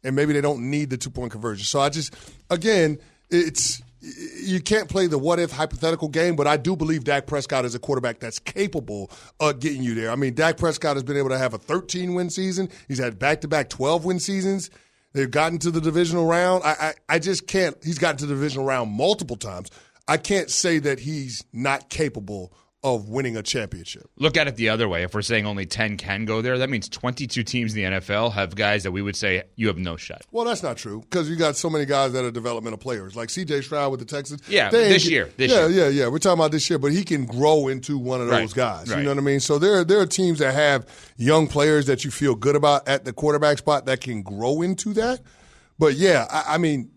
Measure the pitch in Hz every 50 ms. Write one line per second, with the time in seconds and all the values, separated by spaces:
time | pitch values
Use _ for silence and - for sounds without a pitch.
0 | - 135 135 139 147 151 143 143 143 147 147 123 117 131 143 147 151 139 127 120
1 | - 131 127 131 123 117 - 107 107 117 107 95 104 - - 143 139 143 139 160
2 | 147 - - - - - - - _ _ 180 180 165 220 220 190 165 156 151 147
3 | - - _ _ _ _ 175 170 175 160 147 - - - - - - - _ _
4 | - - - - - - - - - 190 185 185 139 - 214 214 196 156 - 196
5 | 190 175 151 143 131 160 175 170 175 160 131 131 156 156 - - 160 160 165 160
6 | 165 151 147 160 165 180 170 143 143 147 151 147 120 170 185 151 160 156 160 156
7 | 123 143 143 139 135 - 151 143 131 - 143 131 127 123 117 120 - - 143 131
8 | 123 120 117 _ - 117 - - _ - - - 196 196 139 160 117 107 104 101
9 | 98 - - - - - _ _ 156 151 143 123 123 156 147 131 127 120 113 113
10 | 110 113 117 135 139 131 123 120 156 165 156 - 170 165 151 - - 156 143 139
11 | 127 127 143 143 139 131 131 131 131 123 113 107 _ - 151 185 185 - - 180
12 | 180 180 180 180 180 175 160 - 190 190 180 180 190 180 - - - _ 139 127
13 | 127 120 113 92 135 143 156 160 - 147 160 151 135 - - - 131 143 160 175
14 | 156 180 185 175 - - 196 190 185 196 196 196 165 - _ - _ _ _ _
15 | _ _ _ 139 135 127 120 147 156 165 170 165 - 175 165 165 156 160 151 170
16 | 175 165 165 175 165 165 170 170 175 180 185 185 160 151 156 147 156 156 151 -
17 | _ - 151 170 151 185 190 - - - - 190 185 160 139 - - 156 170 139
18 | 175 170 151 131 143 147 143 135 143 151 131 135 135 135 135 127 120 110 104 107
19 | 139 185 208 208 185 131 120 104 - 107 92 90 92 - - - - _ _ _
20 | _ - 151 160 - - 202 196 165 - - - - 180 165 156 139 143 139 127
21 | 117 143 156 151 135 131 113 - - _ - 113 127 139 139 135 - _ - -
22 | 160 143 - 117 104 95 104 98 90 90 _ _ _ _ _ _ - 135 127 113
23 | 101 104 110 131 135 123 113 110 104 - - 131 110 98 - 90 82 - - -
24 | - - _ - 135 156 127 165 156 139 117 107 113 110 107 110 117 101 90 82
25 | 87 87 - 104 101 - 117 110 104 104 104 101 95 87 - - 110 107 104 -
26 | - 92 98 98 110 107 110 110 113 123 127 127 127 131 135 110 98 - - -
27 | - 123 123 - 143 123 - 127 110 - - 123 120 110 107 107 98 92 95 95
28 | 92 - 101 104 113 120 104 104 98 90 85 98 107 101 104 107 92 98 90 98
29 | 101 101 95 - - 101 92 90 - _ _ - 113 107 92 82 92 87 82 80
30 | - - 82 - - _ - 226 233 240 233 - 180 147 117 - - 113 101 110
31 | 110 _ - 180 160 147 165 165 165 151 143 - - 170 160 151 147 135 143 139
32 | 139 135 123 131 127 123 117 120 113 120 120 113 110 113 110 101 - 131 123 107
33 | 95 95 95 117 117 113 - 185 185 147 147 143 131 - 170 147 143 139 135 123
34 | 120 113 151 143 143 139 143 147 - - 202 196 127 98 220 233 226 208 196 190
35 | 147 165 160 127 90 76 - - 131 127 - 208 160 165 180 190 170 143 139 143
36 | 131 120 131 160 - 196 180 165 160 156 151 156 135 - 175 147 131 143 151 185
37 | 202 - 165 147 131 117 110 123 143 151 156 156 143 131 135 131 131 - 147 139
38 | 120 123 131 127 120 120 123 110 92 - 98 127 127 117 98 80 80 120 107 -
39 | 143 143 139 139 139 143 139 139 131 - 151 147 165 196 208 190 175 160 196 214
40 | 190 - - - 190 180 165 147 151 135 131 143 151 147 139 127 131 - - -
41 | - - _ - 117 127 151 160 156 139 - 147 143 156 156 151 139 131 135 127
42 | - 143 120 - 147 139 123 110 117 139 143 147 147 147 143 139 - 131 139 135
43 | 98 131 113 - 147 151 147 143 151 151 147 143 - - 147 135 113 127 131 127
44 | - 131 120 107 95 90 101 98 113 123 143 156 170 180 190 - - 214 208 214
45 | 220 240 254 247 - - _ _ - - - - _ _ _ _ 156 151 135 139
46 | 180 196 170 135 113 - - 156 151 156 151 165 175 160 147 135 117 - _